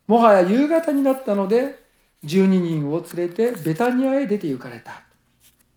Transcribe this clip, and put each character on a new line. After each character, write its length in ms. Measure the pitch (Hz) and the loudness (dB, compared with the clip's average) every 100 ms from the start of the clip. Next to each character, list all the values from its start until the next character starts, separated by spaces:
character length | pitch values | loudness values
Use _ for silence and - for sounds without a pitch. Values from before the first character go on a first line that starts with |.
| - | 0
も 120 | 233 | 4
は 140 | 233 | 6
や 80 | 196 | 6
夕 260 | 180 233 294 | 4 2 2
方 240 | 330 330 | 0 0
に 100 | 277 | 0
な 80 | 277 | 0
っ 140 | 262 226 | -2 -2
た 100 | 202 | -4
の 140 | 190 | 0
で、 340 | 233 277 - _ _ _ _ | -2 -2 -8 _ _ _ _
十 220 | 151 185 190 | -2 2 2
二 160 | 185 | 2
人 280 | 175 160 143 | 0 -2 -2
を 140 | 160 170 | -4 -6
連 140 | 170 175 | -6 -6
れ 60 | |
て 180 | 175 233 | -2 -2
ベ 240 | 214 156 160 | -2 -4 -2
タ 140 | 240 | 0
ニ 180 | 247 262 | 0 0
ア 100 | 269 | -2
へ 100 | 262 | -2
出 120 | 208 | -4
て 80 | 160 | -4
行 100 | 127 | -8
か 120 | 127 | -10
れ 100 | 113 | -18
た。」 240 | - - _ _ _ _ _ _ _ | -20 -20 _ _ _ _ _ _ _